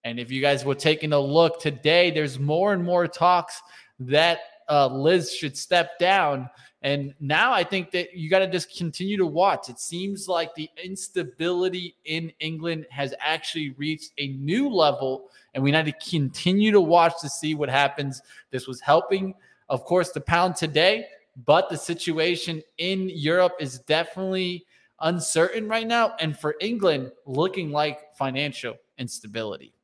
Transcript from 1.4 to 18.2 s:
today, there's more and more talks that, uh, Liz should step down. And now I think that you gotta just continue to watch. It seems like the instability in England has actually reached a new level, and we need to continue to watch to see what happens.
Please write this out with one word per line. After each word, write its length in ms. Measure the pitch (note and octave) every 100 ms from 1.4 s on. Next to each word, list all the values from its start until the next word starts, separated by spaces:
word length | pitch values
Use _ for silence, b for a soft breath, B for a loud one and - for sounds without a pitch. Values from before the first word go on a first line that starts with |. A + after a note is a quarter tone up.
| E3 E3
today, 500 | D#3 C3 D3+ E3+ F3+
there's 280 | D#3 D3 C3
more 360 | C#3+ D#3+ G3+
and 100 | F#3+
more 220 | F3 F3+ E3+
talks 560 | - F3 F3+ E3+ - B B B _
that, 400 | B2+ C#3+ E3+ E3 - _ -
uh, 200 | D3 C3+
Liz 460 | C3+ D3+ F#3 D3+
should 220 | - D3+ -
step 420 | - F3 E3+ -
down. 520 | F3 G3 D#3 C3+ B2+ b b _
And 320 | C#3 C#3+ C#3 -
now 320 | C#3 D#3 A#3+
I 100 | A#3
think 300 | F3 F#3+ F3
that 220 | F3+ F3
you 140 | F#3 D#3
gotta 200 | F#3+ F#3+
just 280 | F3 - -
continue 400 | E3+ - F#3+ G3+
to 80 |
watch. 460 | F3 D#3 F#3+ C#3+ -
It 80 | A#2+
seems 500 | - E3+ G3 G3 F#3+
like 240 | E3+ D#3+
the 140 | - D#3 -
instability 1120 | F#3 G3 - F#3 D3+ - E3+ F3+ F#3 F3+ F3 _
in 280 | D#3 D#3+ E3 _
England 460 | D#3 D#3+ E3 D#3+ D3+
has 240 | C3 C#3 -
actually 500 | D3 D#3+ - E3 D3 C3
reached 320 | D3+ D#3 - -
a 100 | C#3
new 400 | C3+ C#3 G#3+ C#4
level, 640 | G3 D3+ C#3 C3+ C3 - b b
and 80 | C3
we 80 | C3+
need 160 | D#3 D3+
to 240 | - -
continue 640 | E3+ C3+ - F3+ G3 G#3+
to 80 | G#3
watch 340 | E3 E3+ E3 E3
to 80 | D3
see 260 | - D#3
what 140 | D3+ C#3
happens. 500 | C3+ C#3 C#3+ C#3 C3+